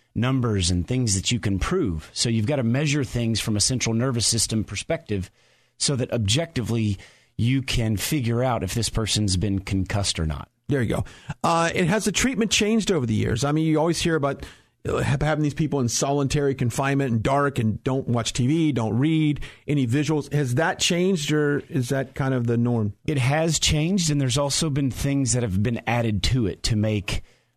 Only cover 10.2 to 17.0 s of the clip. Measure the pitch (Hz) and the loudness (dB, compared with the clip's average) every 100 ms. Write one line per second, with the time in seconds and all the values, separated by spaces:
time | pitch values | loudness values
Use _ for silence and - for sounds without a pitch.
10.2 | 78 71 - _ - 139 107 - - - | -4 -4 -10 _ -4 -2 0 -2 -4 -10
11.2 | - - 165 165 165 - 175 214 208 - | -16 -4 0 2 2 0 0 0 0 0
12.2 | 254 233 226 - 214 226 185 170 120 104 | 0 0 0 2 2 2 2 0 0 0
13.2 | 107 113 139 156 160 156 165 160 175 160 | 0 0 0 2 2 2 2 0 0 0
14.2 | 139 139 - - _ _ - 131 127 135 | 0 -4 -10 -18 _ _ -4 -2 0 0
15.2 | 147 147 151 139 151 139 120 - 139 143 | 0 0 0 0 0 0 0 0 0 0
16.2 | 139 151 143 135 123 - 139 139 | 0 2 0 0 -2 0 0 0